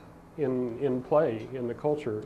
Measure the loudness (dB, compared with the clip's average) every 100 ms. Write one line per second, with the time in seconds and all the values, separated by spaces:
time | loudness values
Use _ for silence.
0 | -20 -20 -14 -2 0 2 0 0 0 0
1 | 2 4 4 0 -6 -6 -4 -2 0 0
2 | -2 -4